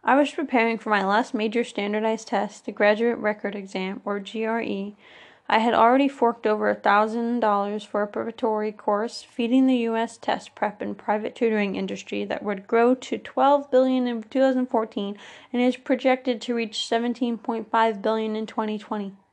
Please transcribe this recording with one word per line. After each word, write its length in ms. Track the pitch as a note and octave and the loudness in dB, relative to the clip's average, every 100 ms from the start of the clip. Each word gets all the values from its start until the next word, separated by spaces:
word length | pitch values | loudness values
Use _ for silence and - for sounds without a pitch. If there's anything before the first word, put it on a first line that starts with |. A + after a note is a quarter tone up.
I 140 | - C4+ | 4 4
was 140 | C#4+ | 4
preparing 460 | - C#4+ B3+ A3+ A3+ | -2 -2 2 2 0
for 120 | A3 | 0
my 160 | G#3 F#3+ | 0 2
last 280 | G#3 B3+ | 0 0
major 300 | G#3+ A3 A#3 | -2 -2 -2
standardized 640 | A#3 - G3+ G#3 A3 A3 - | -4 -4 -4 -2 -2 -4 -4
test, 380 | G3 G#3 - - | -4 -4 -8 -14
the 80 | |
Graduate 460 | G3+ G#3 G#3+ A#3 A#3 | 0 2 4 0 0
Record 360 | G#3+ G#3+ G3+ G3+ | -4 -4 -6 -8
Exam, 460 | F#3+ F#3+ F#3+ G#3 | -10 -8 -6 -8
or 160 | - G3+ | -6 -8
G 260 | G3 A3 A3 | -8 -6 -4
R 160 | A3+ | -4
E, 360 | - G3 G3+ G#3 - - - _ _ | -4 -6 -8 -12 -20 -20 -20 _ _
I 60 | A3 | 2
had 160 | A3+ | 2
already 340 | A3 A3+ C4 C#4 | 4 6 6 2
forked 380 | C#4 A#3 A#3 G#3+ | 2 0 2 0
over 240 | G#3+ G#3+ | 0 0
a 60 | G#3 | 0
thousand 640 | G#3 G3+ A3 A3+ A#3 A#3+ | 2 4 2 -2 -2 0
dollars 440 | A3 G3+ G3+ G#3 | 2 2 0 -6
for 200 | G#3 G#3 | -6 -4
a 40 | G#3 | -4
preparatory 640 | G#3+ A3+ A3+ B3 G#3+ G#3+ | -4 -8 -4 -2 -2 -4
course, 520 | G#3+ - G#3 A#3 - | -4 -2 -2 -2 -8
feeding 420 | - - A#3 B3+ C4 | -16 -4 2 4 4
the 120 | B3+ | 4
U 180 | A#3 A3+ | 0 -2
S 200 | A3+ - | -4 -4
test 380 | - G3 - | -2 -2 -4
prep 260 | - G#3 G3+ | -4 -4 -4
and 160 | G3 G3+ | -8 -8
private 380 | - G#3+ G#3+ | -2 -2 -2
tutoring 420 | - A#3 G#3+ G3+ F#3+ | -2 0 2 0 -2
industry 480 | F#3+ G3 - G#3 | -6 -8 -8 -6
that 200 | G3+ - | -4 -4
would 240 | G#3 G3 G3 | -4 -6 0
grow 260 | A3+ A#3+ | 2 4
to 240 | B3+ - A3 | 2 -2 -8
twelve 540 | - - C4+ C#4+ C#4 | -6 0 4 4 4
billion 340 | B3+ C4 C4 B3 | 2 4 2 0
in 160 | A#3 | -4
two 200 | A3 C4 | -4 2
thousand 260 | C4+ B3+ B3+ | 2 2 0
fourteen 500 | A#3 A3 - G3+ G3+ - - - | 0 -2 -4 -6 -8 -16 -20 -6
and 80 | A#3+ | 0
is 160 | B3 B3 | 2 0
projected 640 | - B3+ C4 B3+ C4 A#3 | -2 0 2 2 0 -4
to 120 | - | -2
reach 320 | A#3 A3+ - - | -4 -4 -6 -2
seventeen 540 | A#3 A#3+ A#3 A#3+ A3+ | 0 0 -2 -2 -2
point 320 | - A3+ G#3+ | -4 -6 -2
five 280 | A3+ A3+ G#3 | 2 2 2
billion 360 | G#3+ A3 A3 G#3+ | -2 0 -2 -4
in 100 | A3 | -6
twenty 320 | - A3 G#3+ | -6 -4 -6
twenty. 360 | - G#3+ G3 G3 _ | -6 -8 -8 -12 _